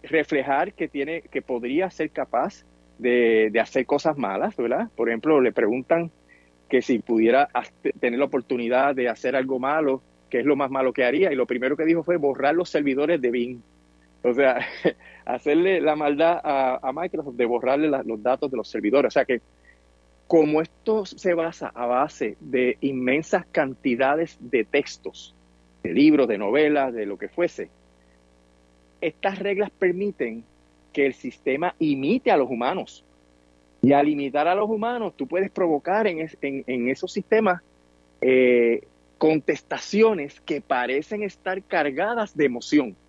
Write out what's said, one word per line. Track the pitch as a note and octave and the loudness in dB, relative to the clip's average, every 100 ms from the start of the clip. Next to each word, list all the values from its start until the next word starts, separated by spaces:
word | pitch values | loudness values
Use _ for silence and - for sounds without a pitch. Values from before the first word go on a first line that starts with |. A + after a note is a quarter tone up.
reflejar | - D#3+ C#3+ D3 C3+ C#3 F#3 | -2 -2 0 -2 0 -2 -2
que | - D#3+ | -6 -8
tiene, | C#3+ C#3+ E3 | -6 -6 -8
que | - C3+ | -8 -10
podría | - B2 A#2+ D3 F#3 | -6 -6 -2 -2 -2
ser | - D#3+ | -4 -8
capaz | - C3 A#2 E3+ - _ _ _ - | -6 -4 -2 -4 -8 _ _ _ -4
de, | B2 B2 A#2 A2 A2 | 2 4 4 4 4
de | A2 | 2
hacer | - C3+ | 0 -2
cosas | B2 F#3 E3 C#3+ | 0 0 0 -2
malas, | G2 G2 F#3 | -4 -2 -4
¿verdad? | - A#2 C3+ A3+ | -2 -2 -2 -4
Por | - A#2 | -2 -2
ejemplo, | A2+ D3+ D3+ | 0 2 4
le | B2 | 4
preguntan | G#2 G#2+ B2+ B2 E3 E3+ _ _ _ _ _ _ | 2 0 -2 0 -2 -2 _ _ _ _ _ _
que | B2+ | -2
si | - A#2 | 2 -2
pudiera | - A2+ A2 C3 C#3+ | 0 2 4 4 2
haz-, | A#2+ - _ D3 - | -2 -6 _ -8 -2
tener | B2 A#2+ | -2 0
la | |
oportunidad | C#3 C#3 - B2+ A#2 B2+ C#3 | -2 -2 -4 -4 0 2 2
de | C3+ B2 | 0 -2
hacer | A2 B2+ | -2 -2
algo | C3 C3 C3 | -2 -2 -4
malo, | C3 D#3 D3 C3 _ _ _ | -2 0 0 -2 _ _ _
¿qué | B2 | -2
es | |
lo | C3+ | 0
más | C#3 C3+ | 0 0
malo | C3+ C3 | 0 -2
que | A#2+ | 0
haría? | B2 D3 F#3+ | 0 2 0
Y | |
lo | C3+ A#2+ | 0 -2
primero | B2 C3 | -2 -2
que | D3 | -2
dijo | D#3+ E3+ | 0 0
fue | D#3+ F3 | 0 0
borrar | C#3+ B2 C#3 | 0 0 0
los | D#3+ F3 | 0 0
servidores | D#3 C#3+ C3 D3+ E3+ | -2 0 0 0 0
de | B2+ | 0
Bing. | B2 A#2+ B2 - _ _ _ _ _ | -2 -4 -8 -20 _ _ _ _ _
O | B2 | -2
sea, | A#2+ C3+ B2 C3 - E3 | 2 2 2 -6 -2 -4
<laughs> | - - - | -4 -20 -14
hacerle | - B2 D3 D#3 F#3 F#3 | -8 -4 0 2 2 2
la | D3+ | 0
maldad | D3+ D3 C#3+ E3 E3+ | 0 0 2 2 2
a, | D3+ C#3 C3 B2+ | -2 0 0 -2
a | C3+ | -6
Microsoft | C#3+ F3+ D#3+ C#3+ | -6 -6 -8 -8
de | A#2+ | -2
borrarle | A#2 A#2+ B2 C#3+ D#3 | 0 0 0 0 0
la, | C3+ | -2
los | A#2+ A2 | -4 -4
datos | A#2 C3 C#3+ | -2 -2 -4
de | B2+ | -6
los | G#2 | -6
servidores. | G#2+ G#2 C3 B2 | -4 2 2 2
O | |
sea | C#3 | 0
que, | C3 B2 _ _ _ _ _ _ _ _ _ | 0 -2 _ _ _ _ _ _ _ _ _
como | E3+ D3+ D3+ | 4 4 0
esto | E3 _ - A3 | -2 _ -2 -2
se | F#3+ - F#3+ | -4 -4 -2
basa | E3+ E3 - C3+ | 0 -2 -6 -12
a | A2+ | -6
base | A#2+ B2 D3 - A2+ - | -2 0 0 -4 -6 -6
de | C#3+ B2+ B2+ - | -4 0 0 0
inmensas | C3+ C3 B2+ C#3+ D#3+ F#3 - | -4 -2 -2 -2 0 -4 -2
cantidades | - C3+ B2+ C3+ A#2+ C3+ D3+ E3 - | -4 -4 -4 -2 0 0 0 -4 -10
de | A#2+ B2 | -4 -2
textos, | G#2+ C#3+ - - - - - _ _ _ _ _ | 0 -2 -2 -12 -16 -16 -20 _ _ _ _ _
de | - | -4
libros, | F2+ D3+ D3 A#2+ | 4 6 6 2
de | G2+ | 0
novelas, | G2+ C#3 D3+ D3 C3+ | 0 2 2 2 0
de | A#2 | -4
lo | G2+ G2 | -8 -8
que | G2 | -10
fuese, | - F3 - F2+ _ _ _ _ _ _ _ _ _ _ _ _ _ | -4 -4 -4 -14 _ _ _ _ _ _ _ _ _ _ _ _ _
estas | E3+ - G3 G3 | -8 -4 -4 -4
reglas | F#3+ G3 G3+ | -4 -2 -4
permiten | _ F#3 F3 G3+ - A#2+ A2+ - _ _ _ _ | _ -2 0 -4 -4 -8 -8 -16 _ _ _ _
que | - | 0
el | C#3 | 0
sistema | - B2+ - - C3+ F3 - | 0 -14 -6 -4 -2 -4 -2
imite | D#3 C#3 C#3 A#3 A#3+ | -2 0 0 0 2
a | E3+ | 2
los | B2+ | 2
humanos. | A#2 B2 F#3 A#2 - _ _ _ _ _ _ _ _ | -2 -2 -4 -8 -16 _ _ _ _ _ _ _ _
Y | B2+ | 4
al | C#3+ D3 | 6 4
imitar | D3 C#3 C#3+ D#3 | 0 -2 0 2
a | |
los | F#3+ G#3+ | 2 0
humanos, | G#3+ A3+ A#3+ G3+ | -2 -2 -4 -6
tú | - C3 | -6 -4
puedes | F3 G3 | -2 -2
provocar | - F3 D3 E3 G3+ G#3+ | 0 0 0 0 0 0
en | D#3+ | -2
es-, | D#3+ - | -8 -6
en, | C#3 C#3 | -6 -6
en | - B2+ A#2+ | -4 -2 -2
esos | - F#3 | -2 -4
sistemas, | - - A3 G#3 F3 _ _ _ _ _ _ | -6 0 2 2 0 _ _ _ _ _ _
eh, | B2+ B2+ B2+ B2 A#2 A#2 - _ _ _ | 2 6 6 6 4 0 -6 _ _ _
contestaciones | D#3 D#3 - D3 _ C#3 - G3+ A3+ F#3+ C#3+ - | 2 2 -2 -4 _ -10 -2 4 4 2 -6 -14
que | - D3 | -6 -6
parecen | - B2+ B2 C3+ D#3+ G#3 | -2 -2 0 -2 -4 -8
estar | G#3 - F#3 F#3+ | -8 -8 -8 -8
cargadas | - F3+ D3 C3+ G3+ A#3+ G#3 | -4 -2 -2 -2 -4 -2 -4
de | D3+ | 0
emoción. | C#3 A#2+ - D3 B2+ F#2 | 0 -2 0 0 0 -8